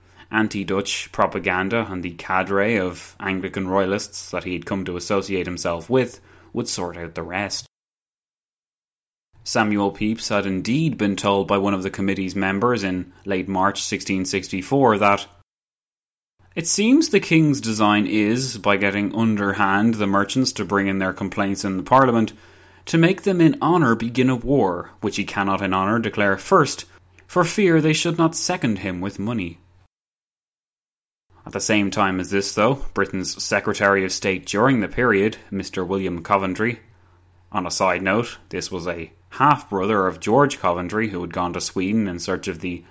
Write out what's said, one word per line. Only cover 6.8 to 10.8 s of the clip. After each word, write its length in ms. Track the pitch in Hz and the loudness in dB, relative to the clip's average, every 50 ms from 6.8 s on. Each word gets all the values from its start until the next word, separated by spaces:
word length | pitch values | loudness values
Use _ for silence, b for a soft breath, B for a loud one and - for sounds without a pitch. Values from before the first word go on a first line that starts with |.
| 90 85 85 | -6 -6 -8
out 200 | 87 85 80 - | -8 -12 -10 -8
the 80 | 82 82 | -10 -8
rest. 420 | 85 90 98 104 95 - - - - _ _ _ _ _ _ _ _ _ _ _ _ _ _ _ _ _ _ _ _ _ _ _ _ _ _ _ _ _ _ _ _ _ - - | -6 -6 -6 -6 -6 -6 -10 -12 -14 _ _ _ _ _ _ _ _ _ _ _ _ _ _ _ _ _ _ _ _ _ _ _ _ _ _ _ _ _ _ _ _ _ -16 -10
Samuel 480 | - - 120 107 104 104 101 101 98 | -4 0 0 2 2 2 2 2 0
Pepys 380 | - - 107 107 113 - - - | 0 -2 -2 -2 -2 -4 -4 -2
had 160 | 110 101 98 | -2 -2 0
indeed 520 | 98 95 92 82 107 123 156 | -2 -4 -4 -2 -2 0 0